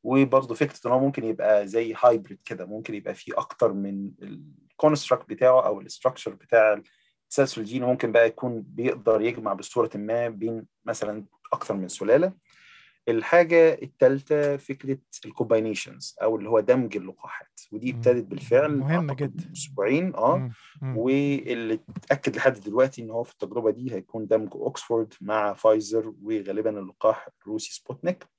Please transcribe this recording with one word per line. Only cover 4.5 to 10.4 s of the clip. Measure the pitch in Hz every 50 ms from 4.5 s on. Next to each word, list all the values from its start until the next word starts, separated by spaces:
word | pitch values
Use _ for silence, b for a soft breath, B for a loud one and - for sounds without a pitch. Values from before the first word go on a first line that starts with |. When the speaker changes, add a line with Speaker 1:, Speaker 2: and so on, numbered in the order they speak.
| - _ _ _ _ - - 151 151 143 - - 127 123 - _
Speaker 1:
بتاعه | 107 - 127 127 127 131 -
أو | - 104 98
الاستراكشر | 98 - - - - 127 127 - - 113 -
بتاع | _ _ _ - 113 107 107 104 104 - _ _ _ _ _ _ _ _
التسلسل | _ - - 139 131 - 117
الجيني، | 107 104 117 131 123
ممكن | 123 127 123 - 117
بقى | 107 117 117
يكون | 110 - - - 123 120 113
بيقدر | 104 - - - 120 135 131 127 - 117 110 107
يجمع | 107 117 113 113 110 104 98
بصورة | 95 98 - - 120 113 113 -
ما | 104 104 107 113 120 120 120
بين | 110 98